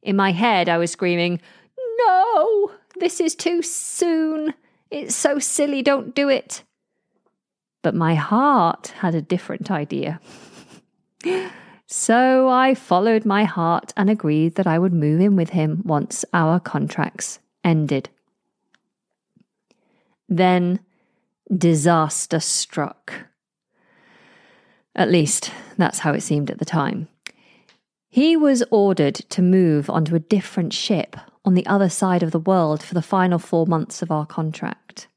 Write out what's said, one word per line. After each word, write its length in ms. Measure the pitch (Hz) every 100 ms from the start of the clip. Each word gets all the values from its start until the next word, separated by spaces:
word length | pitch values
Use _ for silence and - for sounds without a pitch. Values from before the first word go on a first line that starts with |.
In 140 | - 196
my 160 | 196
head, 380 | 175 233 202 175
I 80 | 170
was 140 | 170
screaming, 500 | - 180 175 175 175 - - _ - 508 453
"No, 720 | 466 370 415 415 403 427 403 - _ -
this 220 | 349 -
is 160 | 320 -
too 260 | - 349
soon! 920 | 330 - - - 349 320 320 311 311 - _ _ _
It's 240 | 294 285
so 260 | 220 285 285
silly, 420 | - - 294 277
don't 340 | 262 277 - 254
do 140 | 285
it." 340 | 269 - - _ _ _ _ _ _ _ _ _ _ _ _
But 140 | 170 -
my 200 | 160 165
heart 800 | 147 214 285 262 170 - - -
had 160 | 185 165
a 60 |
different 500 | 151 180 - 202 -
idea. 480 | 175 147 143 139 165 - - - - - - _ _ _ _
<laughs> 280 | - 370 370 - - - _
So 540 | - - 233 254 262 262
I 260 | 254 262
followed 520 | 262 - 180 208 220 220
my 180 | 196
heart 480 | 214 - 165 170 - -
and 120 | 196
agreed 460 | 214 156 151 160 160
that 100 | 185
I 140 | 165
would 140 | 185
move 260 | 175 147 156
in 160 | 196 196
with 140 | 165
him 320 | 180 156 156
once 400 | 208 147 143 - -
our 260 | - 160 175
contracts 840 | - 147 156 - - - - - _ _ 175
ended. 440 | 160 151 139 - _ _ _ _ _ _ _ _ _ _ _ _ _ _ _ _ _ _ _ _ _ _
Then 500 | 175 185 180 180 185 _ _ _ _ _ _ _
disaster 840 | 185 170 160 151 170 156 - - 165
struck. 840 | - - - - 143 - - - - _ _ _ _ _ _ _ _ _ _ _ _ _ _ _ _ -
At 160 | 143
least, 400 | 175 151 - - - - -
that's 240 | 180 -
how 140 | 156
it 80 | 143
seemed 280 | - 147 143
at 100 | -
the 60 | 160
time. 440 | 160 139 - 156 _ - _ _ _ _ _ _ _ _
He 300 | - 302 330
was 260 | 302 262 240
ordered 440 | 220 202 180 147 -
to 260 | - -
move 480 | 180 190 175 151 143
onto 260 | - 156 170
a 40 |
different 520 | 160 208 - - 165
ship 460 | - - 185 - - - _
on 120 | - 180
the 100 | -
other 240 | 202 190
side 340 | - 190 180
of 80 | 170
the 80 | 160
world 420 | 160 190 160 151
for 120 | -
the 80 | 175
final 360 | 156 196 185 175
four 280 | - 170 165
months 360 | 165 160 -
of 100 | 165
our 140 | 156 151
contract. 840 | - 160 156 - - _ - -